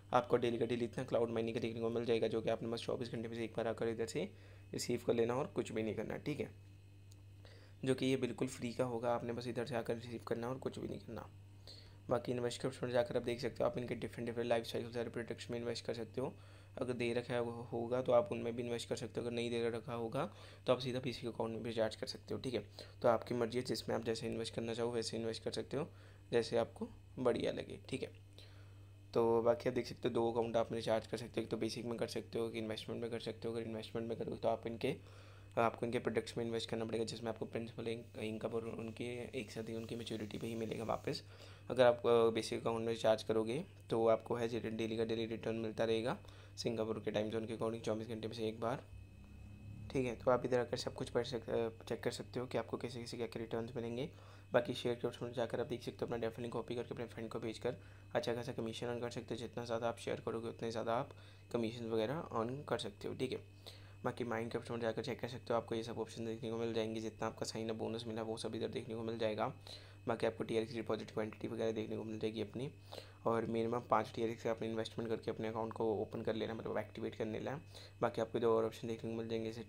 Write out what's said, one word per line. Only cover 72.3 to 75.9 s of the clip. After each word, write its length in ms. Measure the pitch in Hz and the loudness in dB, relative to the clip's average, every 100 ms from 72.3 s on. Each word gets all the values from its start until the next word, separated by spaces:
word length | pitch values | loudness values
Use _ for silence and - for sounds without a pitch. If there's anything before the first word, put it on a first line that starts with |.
| 113 | -2
अपनी, 280 | 104 113 147 - - - - - 113 | -4 -2 -6 -8 -14 -14 -14 -2 2
और 200 | 113 113 | 2 2
minimum 340 | 113 113 120 | 2 2 0
पाँच 320 | - 107 107 | 4 4 4
टीआरएक्स 280 | 123 113 113 | 0 0 0
से 60 | 117 | -2
आपने 200 | 113 113 | 0 -2
investment 420 | 110 113 - 113 | -2 -2 -4 -2
करके 200 | 110 113 | -2 -2
अपने 180 | 107 110 | -2 -2
account 240 | 113 113 | 0 -2
को 300 | - 113 | 2 2